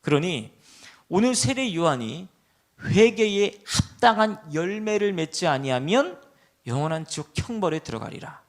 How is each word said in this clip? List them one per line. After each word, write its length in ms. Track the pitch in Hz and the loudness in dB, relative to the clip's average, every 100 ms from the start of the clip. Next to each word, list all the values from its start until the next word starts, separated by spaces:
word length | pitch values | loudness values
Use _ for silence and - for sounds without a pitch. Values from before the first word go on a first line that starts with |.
그러니 500 | - 147 170 156 107 _ _ - - - _ | 2 2 2 -6 -8 _ _ -20 -20 -20 _
오늘 240 | 180 240 | 0 2
세례 400 | 254 - 262 262 | 2 -2 -2 -4
요한이 540 | 165 165 135 113 139 190 _ _ _ _ _ | 0 0 0 -4 -8 -14 _ _ _ _ _
회개에 720 | - 190 226 214 214 202 202 - | 0 6 6 6 0 2 0 -2
합당한 720 | - - - - 240 214 214 202 156 | -6 -4 -4 2 2 4 2 0 -6
열매를 600 | 151 175 208 214 208 202 | -4 -2 -2 0 0 0
맺지 340 | 185 160 - 175 | 0 -4 -2 0
아니하면 760 | 139 139 127 139 220 320 359 - _ _ _ - | 0 0 -2 2 2 2 -4 -20 _ _ _ -6
영원한 400 | 123 151 160 160 | -2 -2 -4 -6
지옥 240 | - 147 | -10 -8
형벌에 440 | - - 226 185 156 | -8 -6 -2 -2 -2
들어가리라. 640 | - 113 - - 170 - | -6 -8 -8 -12 -16 -18